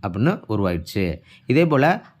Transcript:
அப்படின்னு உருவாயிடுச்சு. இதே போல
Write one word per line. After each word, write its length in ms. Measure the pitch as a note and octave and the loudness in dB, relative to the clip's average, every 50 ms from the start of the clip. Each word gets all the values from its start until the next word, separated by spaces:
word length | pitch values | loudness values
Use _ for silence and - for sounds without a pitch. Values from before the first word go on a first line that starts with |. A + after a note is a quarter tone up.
| - G2 | -8 -8
அப்படின்னு 340 | F2 G2 A#2+ D#3+ G#3 A#3 - - | -2 0 0 0 0 -2 -4 -6
உருவாயிடுச்சு. 720 | A2 G2 G2 F#2 F2 E2+ E2+ - - G#2 F#2+ E2+ D2 - - _ - - _ | -4 -2 0 0 -2 -2 -6 -6 -4 -2 -2 -2 -4 -6 -12 _ -20 -20 _
இதே 200 | - B2+ D3+ F3 | 0 2 2 4
போல 400 | E3 D3+ C3 C#3 D#3+ F#3+ A3+ - - _ _ | 4 2 2 4 2 2 0 -4 -12 _ _